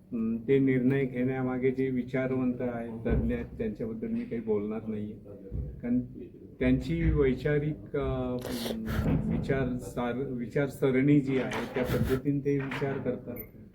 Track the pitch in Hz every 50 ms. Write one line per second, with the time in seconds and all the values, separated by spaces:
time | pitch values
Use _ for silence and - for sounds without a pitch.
0 | - - 123 113 113 113 113 113 - 139 139 135 135 131 127 131 120 131 135 139
1 | 131 123 123 123 127 131 127 - 127 127 127 127 127 131 127 131 131 135 127 123
2 | 120 - - 131 131 127 127 131 127 123 123 127 127 120 117 117 117 117 113 113
3 | 117 117 110 110 113 113 120 120 117 - - - 117 110 104 - 120 110 113 110
4 | 117 113 113 117 117 - 120 117 110 110 107 101 104 107 110 113 110 110 107 104
5 | 104 104 - - - - - - - - - - - - - - - 120 123 127
6 | 123 - - - - - - - 95 101 - - 123 127 131 135 - - 165 165
7 | 165 156 147 147 139 131 123 127 - 151 147 147 147 151 151 - - - - 143
8 | 135 131 131 131 127 127 127 123 123 127 127 120 117 117 117 113 110 110 113 -
9 | - - 131 - - - - - - - 135 135 127 123 123 - - - - 127
10 | 123 120 120 127 139 135 127 120 120 107 - 147 143 139 - - 147 135 123 131
11 | 135 147 147 147 127 135 131 127 117 107 107 113 117 - - 127 123 123 131 123
12 | - - 131 131 - 147 143 139 135 143 143 139 135 135 127 - 147 135 139 139
13 | 127 123 123 - - 123 120 - - - - - - - -